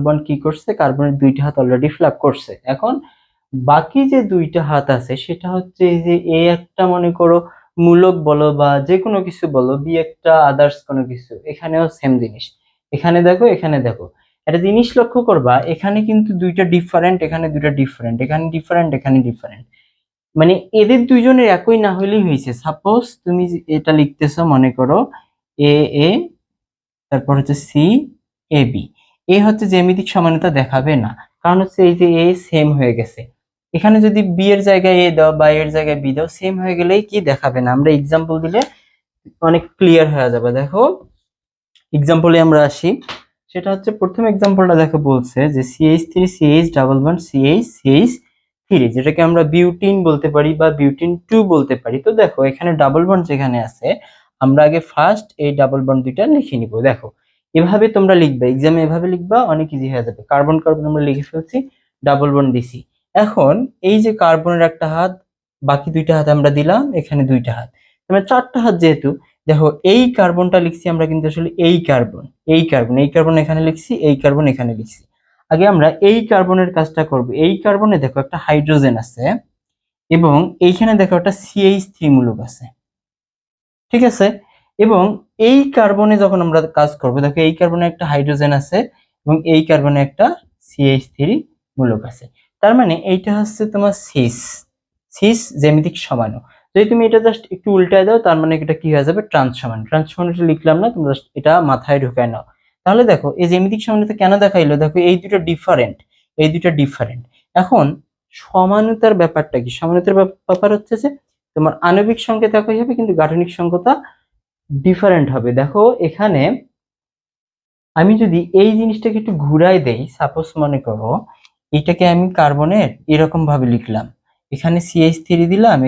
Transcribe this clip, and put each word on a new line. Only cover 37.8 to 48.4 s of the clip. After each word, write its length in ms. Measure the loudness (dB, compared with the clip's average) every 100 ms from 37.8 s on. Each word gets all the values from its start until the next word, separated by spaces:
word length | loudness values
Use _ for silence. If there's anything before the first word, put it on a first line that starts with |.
| 2 2
এক্সাম্পল 360 | 0 -2 -2 -6
দিলে 160 | -4 -4 -4 _ _ _ _ _ -20 -4 0
অনেক 160 | 0 -2 0
ক্লিয়ার 300 | 4 4 4
হয়ে 160 | 0 -2
যাবে। 160 | -2 -2 -4
দেখো 240 | -4 0 0 -2 -12 _ _ _ _ _ _ _ -6
এক্সাম্পলে 440 | -2 0 2 4 4 4
আমরা 140 | 4 2
আসি, 200 | 0 -4 -4 -8 -20 _ _ _
সেটা 180 | -10 -6
হচ্ছে 160 | -6 -6 -4
প্রথম 220 | -4 -2 -2
এক্সাম্পলটা 440 | 0 0 2 4 4
দেখো 160 | 2 0 0
বলছে 300 | 0 -2 -2 -2 -2
যে 60 | -4
সিএইচ 320 | 0 2 2 0
থ্রি 140 | -2 -2 0
সিএইচ 320 | 2 2 2 0
ডাবল 200 | 0 0
বন্ড 160 | 0 -4 -4
সিএইচ 380 | -2 2 0 -2 -4
সিএইচ 340 | 2 2 2 -2 _ _